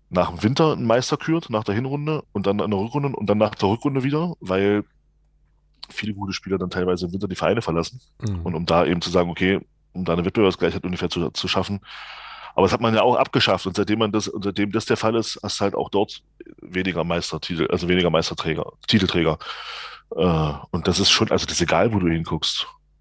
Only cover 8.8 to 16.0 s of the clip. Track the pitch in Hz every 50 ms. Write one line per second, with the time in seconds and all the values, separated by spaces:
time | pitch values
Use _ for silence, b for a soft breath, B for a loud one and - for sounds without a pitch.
8.8 | 85 71 90 87 82 87 85 92 87 87 85 - 92 92 98 85 - - _ _
9.8 | _ _ - 90 92 85 85 87 85 98 - 117 104 95 - - - - - 98
10.8 | - 92 90 - - 95 - 87 85 62 - - - 92 - 98 90 - 101 98
11.8 | B B B B B B B B B B B B B B B - 95 92 120 117
12.8 | 117 113 110 110 101 123 120 - 131 - - 127 - - 98 - - 95 87 104
13.8 | 101 92 107 110 113 104 101 107 101 101 - 101 95 101 90 101 101 104 98 113
14.8 | - - 117 - - 110 113 113 110 - - - - 98 - - 104 98 - -
15.8 | - - - 98